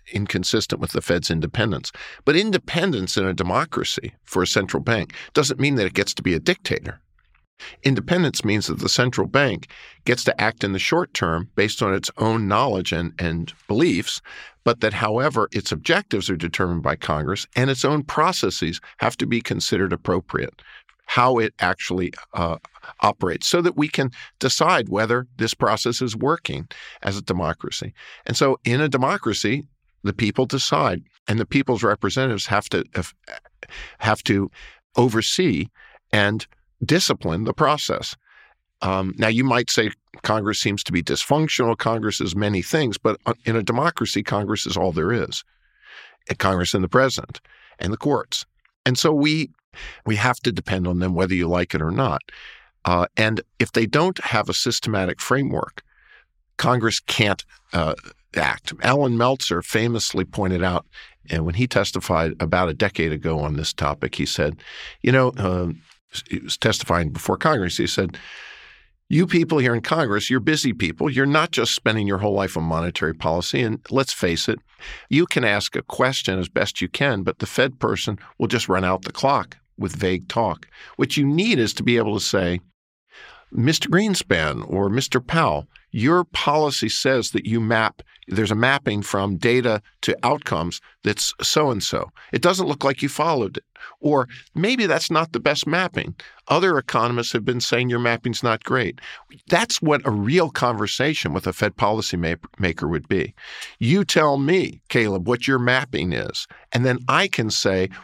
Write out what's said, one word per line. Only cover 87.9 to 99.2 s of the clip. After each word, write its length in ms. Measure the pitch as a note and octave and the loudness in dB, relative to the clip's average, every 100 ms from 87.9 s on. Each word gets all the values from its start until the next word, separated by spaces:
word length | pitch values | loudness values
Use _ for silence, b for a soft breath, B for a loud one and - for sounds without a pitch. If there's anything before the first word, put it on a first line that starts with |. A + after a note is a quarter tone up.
| - - B - | -2 -14 B -4
there's 220 | F#2+ G#2 | -2 0
a 60 | G#2+ | 2
mapping 480 | B2 C#3 C3+ G#2 | 2 2 0 -2
from 340 | G2+ G2+ G2+ F#2 | -2 0 0 0
data 420 | A#2 B2+ A#2+ G#2+ b b | 2 2 2 -2 b b
to 160 | - - | -4 0
outcomes 580 | A#2+ D3 - D#2+ E2+ - b b | 0 0 -2 -4 -4 -6 b b
that's 320 | - G#2 - - | -4 -2 -4 -4
so-and-so. 720 | - - D3+ A2 - - - B B | 0 2 2 0 -2 -4 -6 B B
It 100 | - | 0
doesn't 240 | F3 F#3 F3 | 2 2 0
look 180 | C#3+ | 0
like 200 | C#3 C#3 | 0 0
you 60 | C#3 | -2
followed 480 | - D#3 D3+ G2+ - | -2 0 0 -2 -6
it. 60 | - _ B B | -14 _ B B
Or 280 | D3 D3 B2 B B - | 2 2 0 B B -2
maybe 320 | G3 B3+ G3+ | 0 2 2
that's 240 | C#3 - | 2 2
not 220 | D#3 E3 | 0 0
the 60 | E3+ | 0
best 280 | C#3+ D3 - | 0 0 0
mapping. 480 | E3 F#3 - - - B B - | -2 -2 -4 -6 -10 B B 0
Other 320 | C#3+ F#3+ D3+ | 4 4 2
economists 540 | - B2 A#2 A#2+ A#2 | 2 2 2 0 -2
have 120 | A#2+ G#2+ | -2 0
been 160 | B2 | -2
saying 280 | - A#2+ B2 | 0 0 2
your 100 | A#2+ | 0
mapping's 420 | A#2+ A#2 B2+ A2+ | 2 0 -2 -2
not 220 | A#2+ A2 | 0 0
great." 360 | - C3 G#2+ A#2+ B B | 0 0 0 -4 B B